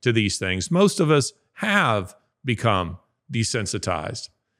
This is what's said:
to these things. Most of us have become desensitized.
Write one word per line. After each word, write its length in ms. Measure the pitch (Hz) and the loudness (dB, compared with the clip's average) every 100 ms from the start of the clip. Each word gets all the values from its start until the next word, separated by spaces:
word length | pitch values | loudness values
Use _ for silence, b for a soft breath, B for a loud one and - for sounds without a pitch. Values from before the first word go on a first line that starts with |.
to 100 | - | 0
these 280 | 113 104 - | 2 0 0
things. 320 | 95 92 - | -2 -4 -2
Most 280 | 170 202 - | 2 2 4
of 120 | 160 | 2
us 220 | 151 127 - _ | 4 2 -6 _
have 640 | - 214 202 156 107 92 - _ _ | -6 0 2 2 0 -2 -12 _ _
become 540 | 135 117 120 98 87 87 _ _ _ | -6 0 2 2 0 -8 _ _ _
desensitized. 960 | 120 110 123 101 104 - 87 82 - - _ _ _ | -4 -2 -4 -4 -6 -4 -4 -6 -10 -14 _ _ _